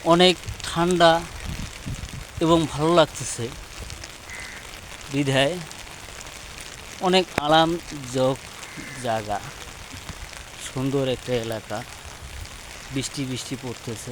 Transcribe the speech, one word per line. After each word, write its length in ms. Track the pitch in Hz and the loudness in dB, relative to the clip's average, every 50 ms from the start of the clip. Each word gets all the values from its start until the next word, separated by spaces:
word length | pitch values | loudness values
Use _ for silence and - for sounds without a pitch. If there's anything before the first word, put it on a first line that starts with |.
| - | 8
অনেক 320 | 165 165 170 180 180 175 - - - - - - | 8 8 10 10 8 8 6 -2 -8 -8 -6 -6
ঠান্ডা 580 | - - 170 170 175 185 170 170 165 165 165 170 - - - - - - - - - - - - - - - - - - - - - - - | -4 0 2 2 4 6 8 10 10 8 8 2 -4 -10 -10 -6 -6 -6 -6 -6 -10 -10 -10 -8 -8 -6 -6 -8 -10 -10 -12 -12 -10 -4 0
এবং 280 | 170 160 170 165 160 135 | 6 6 6 6 6 2
ভালো 240 | - 135 151 160 175 | 0 0 4 6 8
লাগতেছে, 520 | 175 156 - - - 131 - - - 117 120 147 - - - - - - - - - - - - - - - - - - - - - - - - - - - - - - - 135 | 8 8 6 4 -6 -6 -6 -4 -4 -4 -6 -6 -8 -12 -12 -12 -12 -10 -10 -10 -12 -12 -14 -14 -16 -14 -12 -12 -10 -10 -10 -12 -12 -12 -12 -14 -14 -14 -14 -14 -14 -12 -4 -2
বিধায় 440 | 139 143 139 135 135 135 143 175 180 165 - - - - - - - - - - - - - - - - - - - - - - - - - - - | 0 2 4 4 4 4 4 2 -2 -8 -10 -12 -12 -12 -14 -14 -14 -14 -14 -12 -12 -12 -12 -14 -14 -14 -12 -12 -12 -12 -12 -12 -14 -14 -14 -10 -2
অনেক 240 | 190 185 180 185 185 - - - | 2 4 6 6 4 4 0 -2
আরামজনক 1000 | 147 147 156 160 165 160 170 170 - - 156 147 135 123 123 131 131 131 135 - - - - - - - - - - - 135 135 120 | 4 6 8 8 8 6 4 -2 -4 -8 -10 -10 -10 -4 0 2 4 4 2 0 -4 -12 -12 -12 -14 -12 -12 -12 -12 -10 -10 -6 -2
জায়গা, 360 | 123 113 110 107 104 104 98 - - - - - - - - - - - - - - - - - - - - - - - - - - - | -2 -2 -2 0 -2 -4 -4 -4 -8 -12 -12 -14 -14 -14 -14 -14 -14 -14 -12 -12 -12 -12 -12 -12 -12 -12 -14 -14 -14 -12 -12 -12 -8 -4
সুন্দর 340 | 135 131 139 135 139 135 131 | -2 -2 0 2 2 2 2
একটা 260 | 127 117 - - 127 | 0 -2 -2 -2 -2
এলাকা, 500 | 120 113 113 113 110 104 - 110 104 - - - - - - - - - - - - - - - - - - - - - - 131 | 0 0 -2 -4 -6 -4 -4 -6 -6 -6 -8 -12 -14 -14 -14 -14 -14 -14 -12 -10 -10 -10 -12 -12 -14 -14 -12 -12 -12 -12 -6 -4
বৃষ্টি 320 | 135 123 - - 151 139 | -4 -4 -4 -4 -4 -4
বৃষ্টি 300 | 127 131 117 - - 139 120 131 | -2 -2 -4 -4 -6 -8 -6 -6
পড়তেছে 480 | 127 117 - - - 113 107 - - | -8 -8 -8 -6 -8 -8 -6 -8 -10